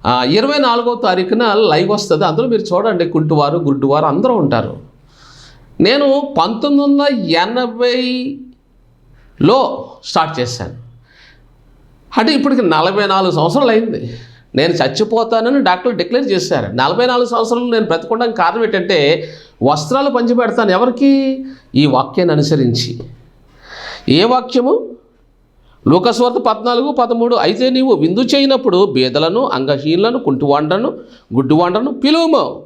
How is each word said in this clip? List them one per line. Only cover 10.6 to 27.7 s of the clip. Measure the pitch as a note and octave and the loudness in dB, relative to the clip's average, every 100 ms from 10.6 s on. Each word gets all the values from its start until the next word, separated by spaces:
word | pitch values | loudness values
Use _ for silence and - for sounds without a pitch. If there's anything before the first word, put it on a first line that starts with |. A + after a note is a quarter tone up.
| F2 - - - _ _ - - _ _ _ _ _ _ - - | -12 -12 -20 -20 _ _ -20 -20 _ _ _ _ _ _ -4 0
అంటే | A3+ | 2
ఇప్పటికి | C#4+ C#4 C4 | 0 0 0
నలభై | F#3+ D#3 F3 G3+ G3+ | 2 2 2 0 0
నాలుగు | F#3+ F#3 | 2 0
సంవత్సరాలు | D3+ D#3+ C4 C4 | 0 0 2 2
అయింది. | A3 A3+ - A#2 - - - _ | 2 0 -6 -10 -14 -20 -20 _
నేను | B2+ E3+ | 0 0
చచ్చిపోతానని | E3 C3+ D#3 G#3+ A3+ A3+ A3+ A3+ C#4 | 2 -2 0 0 0 0 0 2 2
డాక్టర్లు | F#3 F3+ B3 - | 2 0 0 -2
డిక్లేర్ | - B3 C#4 | -2 -2 0
చేశారు. | F#3+ - D3 G2+ | -2 0 -2 -2
నలభై | A#2 C3+ F#3 B3 | -2 0 2 0
నాలుగు | B3 | 0
సంవత్సరాలు | B3 A#3 A3+ A#3+ | 0 -2 -2 -2
నేను | B3 A3+ | 0 0
బ్రతకడానికి | - E3 - A3+ A#3 A3 | 0 -2 -2 -2 -2 0
కారణం | F3 A3 | 0 0
ఏంటంటే | A3+ G3+ F3+ F3 C#3+ E3 - - - _ | -2 -2 0 2 2 0 -4 -16 -20 _
వస్త్రాలు | B2+ D#3 - C4 C#4+ | 0 0 -2 -2 0
పంచిపెడతాను. | A#3+ A#3 B3 A#3 A#3 G#3 | 0 0 0 0 0 0
ఎవరికి? | F#3 B3 A#3+ C#4 C#4 C4+ C4+ C4 - _ | 2 0 2 2 4 0 -4 -10 -16 _
ఈ | - D3 | 2 2
వాక్యాన్ని | C3 C3 - F3 | 2 0 0 2
అనుసరించి. | D3+ D3 D3 B2 A2+ - - - - - _ _ - - - - - - | 2 2 2 2 0 -6 -10 -14 -18 -20 _ _ -20 -20 -18 -16 -10 0
ఏ | D3+ | 2
వాక్యము? | A3 B3+ B3 B3+ B3+ A4+ - - _ _ _ _ _ _ _ _ - | 2 0 0 0 0 -2 -4 -16 _ _ _ _ _ _ _ _ 2
లూకాసు | E3+ F#3 A3+ | 4 2 2
వార్త | B3 A#3+ | 0 0
పద్నాలుగు | A#3+ A3 A#3 A#3+ C#4 | -2 -2 -2 -2 -2
పదమూడు, | C#4 A#3 A#3 A#3 A#3+ | 0 0 0 0 2
"అయితే | - A3 B3+ | 0 0 0